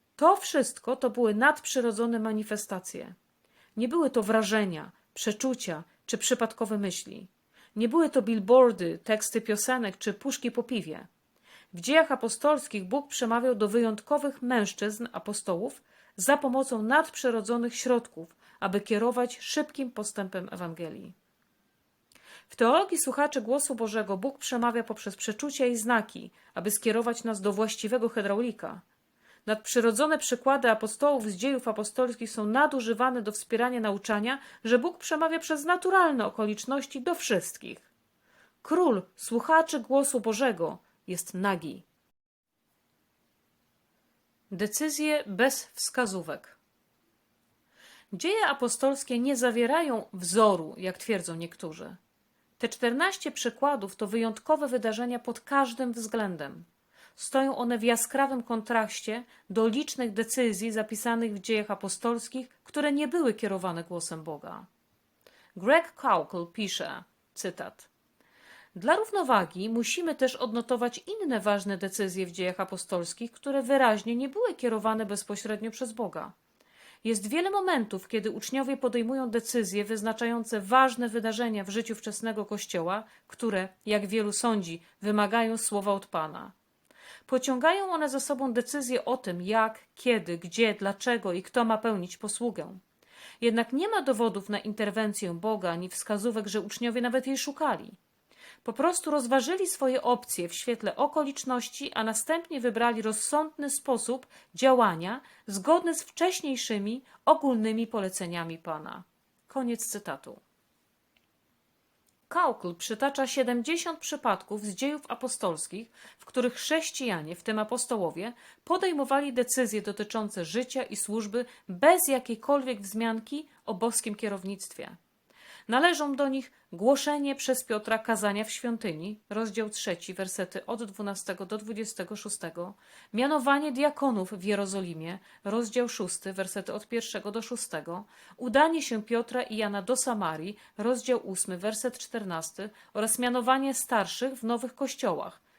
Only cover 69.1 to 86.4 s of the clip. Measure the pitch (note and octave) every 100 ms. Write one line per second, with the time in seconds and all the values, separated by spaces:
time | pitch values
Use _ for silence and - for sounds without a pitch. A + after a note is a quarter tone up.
69.1 | G4+ C4+ A3 E3+ F3+ G#3+ A#3 A3+ - E4
70.1 | - B3+ - B3 A#3 A#3 B3 A#3+ - -
71.1 | A4 E4+ A3+ G3+ G3+ G3 F#3+ G3 F#3+ F#3+
72.1 | F#3 F3+ E3+ F3+ F#3 F#3 F3+ - F3+ E3+
73.1 | - A#3 - C#4+ C#4 A#3+ C#4 B3+ G#3+ A3+
74.1 | A#3 C4+ G4 A#4+ - B3 A3 A3 A3 G3+
75.1 | G3+ - G#3 G#3+ G#3+ A3 A3 B3 A3+ G3+
76.1 | E3 - - _ _ _ _ - - A3
77.1 | G#3+ G#3 D#4 F#4+ G4+ F#4 D4 G#3+ F#3+ -
78.1 | A3 G3+ - - C4 C4 C4+ B3+ A#3+ A3+
79.1 | C4+ B3 A3+ A3+ A#3+ F#3+ G3+ G3+ A3 A3
80.1 | A3 A#3 A#3 A3+ G#3+ F#3+ C4 C4 A#3+ A#3+
81.1 | A3+ A3 G#3+ A#3+ G#3 F#3+ G#3 A3+ G#3+ A3
82.1 | G3+ A3+ G#3+ G3+ G#3 - F3+ E3 G3+ A3
83.1 | - _ - A3+ G3 F#3+ - G#3+ G#3 G3
84.1 | A3 G#3 G3+ A#3+ G#3+ E3+ E3 - _ G3+
85.1 | G#3 G3+ A#3 A3+ A3+ - G#3 G3+ G3 -
86.1 | E3+ D#3 E3